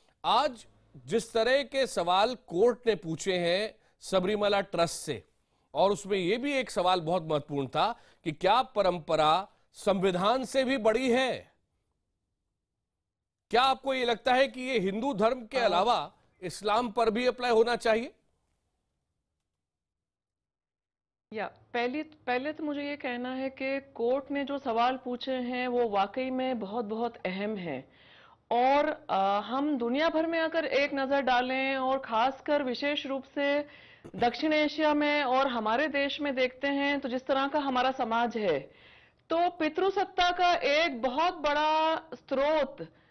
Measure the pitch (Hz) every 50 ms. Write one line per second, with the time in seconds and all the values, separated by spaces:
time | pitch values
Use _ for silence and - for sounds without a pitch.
0 | _ _ _ _ - 160 196 240 285 302 247 220 - - _ _ _ _ - 147
1 | 120 127 180 233 226 - - 226 220 247 262 285 277 - - 269 262 226 - -
2 | 170 170 180 190 214 240 254 - _ - 170 175 214 247 233 - - 226 208 165
3 | - 165 160 - - 190 185 180 175 170 175 190 214 208 - _ _ _ _ _
4 | - - 190 190 185 185 214 202 208 202 202 196 190 - - 165 170 165 - -
5 | - 156 135 98 - _ _ _ _ _ _ _ _ _ - 139 175 202 208 -
6 | - 190 208 190 180 170 214 247 247 285 285 269 254 - - 202 175 180 185 185
7 | 160 160 175 185 165 160 156 147 131 - 147 143 135 123 - 151 175 214 233 -
8 | - _ _ _ - 165 147 - - 180 214 247 262 - - 208 196 185 175 175
9 | 147 - 165 156 151 151 160 180 202 - _ _ _ _ _ - - 208 190 196
10 | 175 196 180 175 185 208 240 262 254 - - 269 262 240 269 262 208 220 214 240
11 | 262 254 233 262 262 247 175 101 87 - _ _ _ _ _ _ _ _ _ _
12 | _ _ _ _ _ _ _ _ _ _ _ _ _ _ _ _ _ _ _ _
13 | _ _ _ _ _ _ _ _ _ - 208 233 254 269 269 - - 269 269 262
14 | 247 240 240 - - 262 247 254 277 262 220 254 254 254 262 226 180 190 190 220
15 | 226 285 269 180 214 226 254 254 226 214 - 254 233 202 175 175 196 240 233 165
16 | 147 170 - _ _ _ _ _ 185 175 - - 196 208 202 226 247 233 196 240
17 | 226 220 202 226 247 247 240 247 247 247 233 220 226 233 240 226 - 233 220 226
18 | 240 311 - _ _ _ _ _ _ _ _ _ _ _ _ _ _ _ _ _
19 | _ _ _ _ _ _ _ _ _ _ _ _ _ _ _ _ _ _ _ _
20 | _ _ _ _ _ _ _ _ _ _ _ _ _ _ _ _ _ _ _ _
21 | _ _ _ _ _ _ 214 214 190 - - _ _ _ - 240 240 247 254 302
22 | 302 311 - - _ - 247 247 262 302 302 311 320 294 285 285 285 285 294 285
23 | - 262 240 240 247 254 262 262 269 269 269 - 269 269 269 277 269 - - -
24 | 233 240 254 277 269 277 285 285 277 254 277 277 - 269 226 226 240 254 262 254
25 | - 247 247 240 - 269 262 254 247 240 254 247 254 254 240 247 240 226 202 202
26 | 190 202 - 262 254 262 254 254 262 262 262 226 208 190 208 247 233 202 220 226
27 | 240 233 233 - - 185 180 190 202 214 220 202 180 165 139 131 - - _ _
28 | - - - - - - - _ _ - 226 240 247 262 277 294 294 302 302 -
29 | - - - 190 190 196 202 208 214 208 240 269 285 302 294 247 233 233 247 285
30 | 320 330 302 311 320 330 330 330 320 320 320 330 311 - - 262 285 285 294 277
31 | 269 262 277 277 262 254 247 240 254 254 262 262 269 269 269 262 262 262 269 269
32 | 262 226 233 220 233 269 269 - - - 294 294 285 254 240 - 285 285 294 294
33 | - 262 269 269 262 - - 285 285 285 285 294 294 294 - - - - - -
34 | - - - 185 233 240 - - 302 311 311 302 302 294 294 311 311 302 294 294
35 | 294 294 294 294 285 247 254 262 269 247 240 240 214 214 226 254 302 311 269 285
36 | 277 277 277 - 285 285 262 262 254 254 254 - - 277 277 277 277 285 285 277
37 | - 254 233 254 262 - 277 269 269 277 285 302 277 277 262 247 254 262 262 269
38 | 247 226 226 233 240 233 220 226 208 185 156 135 - - - - - - - -
39 | - _ _ _ _ - 330 330 349 359 349 - 311 311 311 - 370 392 381 415
40 | 370 370 - - 349 359 359 349 359 349 349 - - 285 285 302 330 339 269 233
41 | 226 254 240 285 330 359 359 330 285 294 294 294 302 311 311 311 311 320 320 -
42 | - - - - _ - 277 262 277 294 320 311 277 277 - - 165 160 - _
43 | _ _